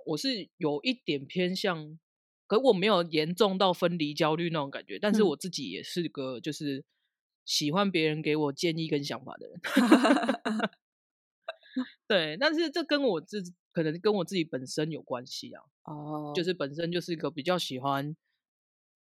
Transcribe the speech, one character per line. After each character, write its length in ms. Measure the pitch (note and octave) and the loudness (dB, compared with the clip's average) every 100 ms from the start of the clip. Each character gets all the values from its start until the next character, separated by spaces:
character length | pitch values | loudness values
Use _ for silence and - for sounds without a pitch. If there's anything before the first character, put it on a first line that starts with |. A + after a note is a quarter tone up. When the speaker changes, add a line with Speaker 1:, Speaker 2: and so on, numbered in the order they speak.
Speaker 1:
我 140 | - D3+ | -4 -2
是 320 | C4+ A#3 D#3+ - | -2 -4 -6 -4
有 240 | D3+ D3 | -2 0
一 100 | B3+ | -2
点 320 | A#3+ - C#3+ | -2 -2 -4
偏 320 | C3+ F3+ F3+ F#3 | -4 -2 -2 0
向， 420 | G#3 E3 D3+ D#3+ _ _ _ _ - | -2 -2 -6 -16 _ _ _ _ 0
可 140 | G#3 | 4
我 120 | C4+ | 4
没 120 | F#3+ G3+ | 4 4
有 160 | F#3+ | 4
严 300 | E3+ D3+ D#3 | 4 0 0
重 220 | F3+ G#3+ F#3+ | 4 4 4
到 160 | F#3+ | 2
分 240 | F3 F3+ F3 | 4 0 0
离 160 | D3 | -2
焦 220 | D3 D#3 | 2 2
虑 160 | D#3 E3+ | 2 0
那 80 | E3 | -2
种 120 | C#3 | -4
感 140 | B2 - | -8 -10
觉， 120 | G2 | -4
但 160 | G3+ | 2
是 80 | G#3+ | 4
我 120 | G3+ | 4
自 140 | C#3+ F#3+ | 2 -6
己 220 | D#3 A#2 | -8 -6
也 120 | F2 | -8
是 240 | - F3+ D#3+ | -6 -4 -4
个 280 | - C3 B2 | -4 -6 -6
就 140 | D#3 | -6
是 320 | C#3+ D3 C3+ - _ _ _ _ _ - | -6 -4 -6 -8 _ _ _ _ _ -4
喜 260 | - D3 | -2 0
欢 180 | F3 G3+ | 2 2
别 160 | F3+ D#3 | 2 2
人 120 | D3+ | 2
给 160 | D3+ D3+ | 0 0
我 160 | D3 | 0
建 240 | C3+ F3 D#3+ | 0 -2 0
议 100 | D#3+ | 0
跟 160 | D3+ | -2
想 220 | C#3+ B2 | -2 -6
法 100 | C3+ - | -10 -16
的 100 | G#1+ | -16
人。 100 | - | -12
Speaker 2:
嗯。 0 | |
<laughs> 1120 | - - A#3 A#3+ B3 C#4 B3 - - A3 A3 - _ _ _ _ _ _ - - _ - | -2 2 6 6 8 4 2 -2 -4 -2 -4 -6 _ _ _ _ _ _ -16 -16 _ -8
Speaker 1:
<laughs> 200 | B3+ - - | -8 -8 0
对， 300 | G3+ D#3 D#3+ | 2 2 2
但 160 | C#4+ | 2
是 140 | D#4 E4 | 2 0
这 140 | E4 | 0
跟 180 | D#4+ D4 | 0 2
我 180 | C#4 E3 | 2 0
自-， 200 | E3 G#3 F3 - _ | -2 -8 -8 -12 _
可 100 | - | -2
能 160 | D#3+ E3 | -2 0
跟 140 | G#3+ G#3 | 2 2
我 60 | |
自 120 | E3+ G3 | 0 -2
己 80 | |
本 220 | D#3+ C3 C3 | -2 -4 -6
身 240 | - D#3 | -4 -4
有 100 | D3 | -4
关 260 | - B2 B2+ | -6 -8 -8
系 260 | - A#2+ | -12 -14
啊。 100 | - - _ | -16 -20 _
Speaker 2:
哦。 500 | - D3+ D3+ D3+ D3+ D3+ | -14 -12 -8 -6 -6 -4
Speaker 1:
就 80 | |
是 80 | E3+ | -2
本 220 | F3+ C#3+ | -2 -4
身 180 | C#3+ E3+ | -4 -4
就 80 | F3 | -4
是 140 | E3 | -4
一 20 | E3 | -4
个 140 | D3+ | -4
比 120 | D#3 | -4
较 160 | D#3+ F3+ | -2 0
喜 200 | - B2+ | -2 -4
欢 360 | C3+ C#3 D3 D#3+ _ _ _ _ _ _ _ _ _ | -2 -2 -2 -8 _ _ _ _ _ _ _ _ _